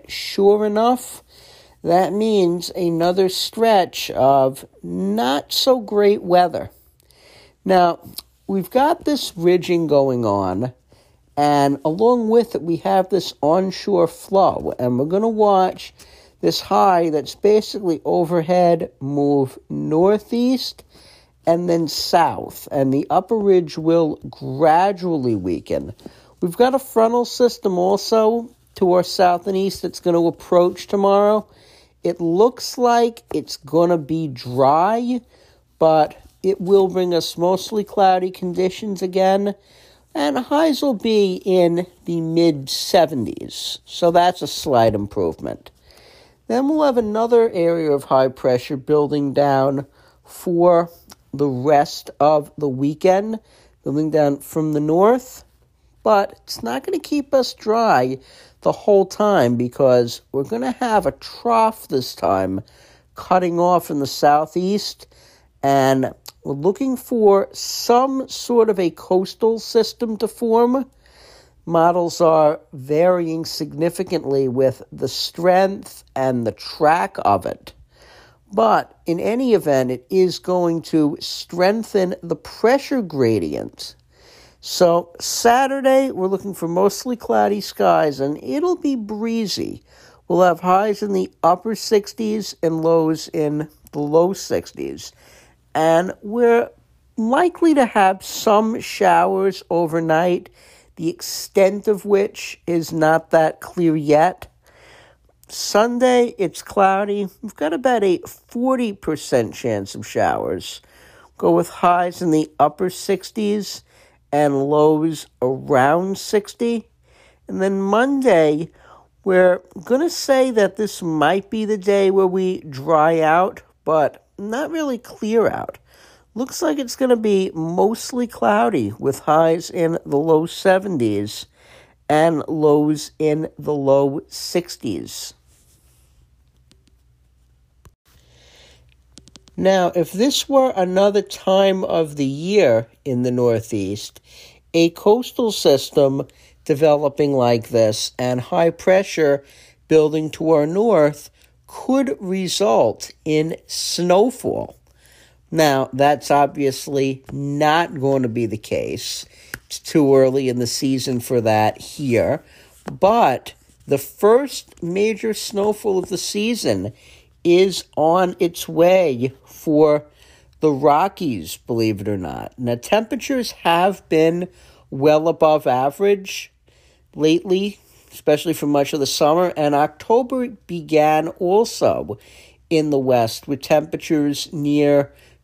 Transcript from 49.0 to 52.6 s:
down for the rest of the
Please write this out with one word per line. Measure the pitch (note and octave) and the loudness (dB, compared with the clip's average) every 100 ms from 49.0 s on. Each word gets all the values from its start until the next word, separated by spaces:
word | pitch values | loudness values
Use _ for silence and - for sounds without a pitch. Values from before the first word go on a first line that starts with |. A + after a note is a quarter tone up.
| C#3+ D3 C#3+ | 2 -2 -2
down | C3+ C#3+ C3+ C3+ C3+ C3+ _ _ _ _ | 0 2 2 0 -2 -8 _ _ _ _
for | - - E3+ F3 E3+ E3+ - _ - _ | -12 -4 2 4 4 2 -8 _ -20 _
the | C#3 C#3+ | -4 -4
rest | B2 C3+ C#3+ C#3+ - - - | -2 2 2 2 -4 -16 -2
of | C#3+ D3+ C#3+ | 2 2 -2
the | - | -6